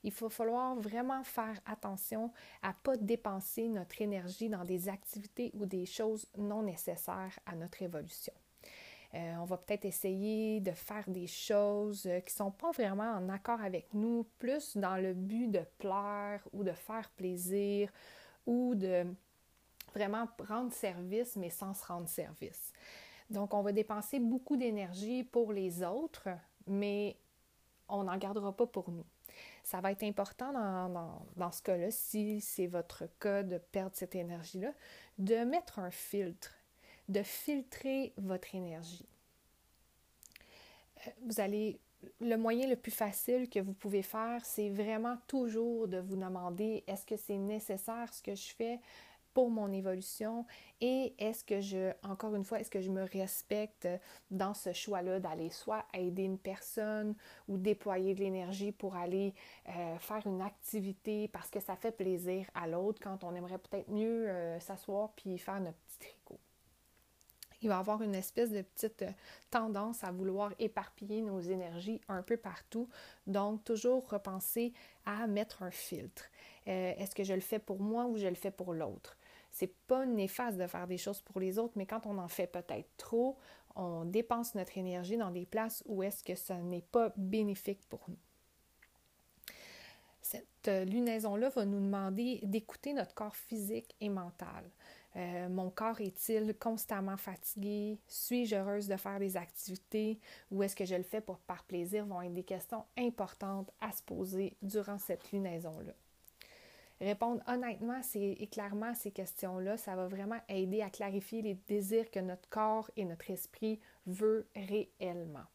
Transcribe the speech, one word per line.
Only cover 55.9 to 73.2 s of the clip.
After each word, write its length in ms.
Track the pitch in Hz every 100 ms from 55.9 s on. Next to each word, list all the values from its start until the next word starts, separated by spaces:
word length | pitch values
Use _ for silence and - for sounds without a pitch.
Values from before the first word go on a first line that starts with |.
aider 300 | 190 180 180
une 140 | 190 190
personne 760 | 190 190 - - 214 214 214 214 - - -
ou 80 | 196
déployer 600 | 190 202 208 185 190 190
de 40 |
l'énergie 540 | 196 190 175 190 202
pour 240 | 208 196 185
aller, 360 | 175 190 196 190 - - -
euh, 280 | 175 170 165
faire 280 | - 214 208
une 140 | 185
activité 880 | 196 202 - 220 190 190 - 214 214
parce 200 | - -
que 120 | 208
ça 160 | - 185
fait 160 | 226
plaisir 560 | 220 190 180 180 185 190
à 140 | - 170
l'autre 320 | 170 196 214
quand 220 | 202 190
on 100 | 175
aimerait 260 | 175 180 185
peut-être 300 | - 196 -
mieux, 380 | 208 220 233 226
euh, 320 | 180 170 170
s'asseoir 520 | 170 190 - 202 214 -
puis 220 | 196 180
faire 240 | - 196
notre 160 | 180 165
petit 220 | - -
tricot. 400 | - - - - _ _ _ _ _ _ _ _ - - - -
Il 60 | 226
va 80 | 185
y 20 |
avoir 240 | 190 214
une 100 | 214
espèce 380 | 190 190 - 233
de 100 | 208
petite, 400 | 190 - 220 -
euh, 100 | 190 190 - - -
tendance 540 | 240 220 202 214 233
à 80 | 190
vouloir 400 | 180 190 190 208 190
éparpiller 640 | 214 214 190 - 202 214
nos 160 | 220 190
énergies 600 | 170 185 180 170 185 226 -
un 140 | 190
peu 160 | 185 233
partout. 500 | 208 175 - 226 240 - - -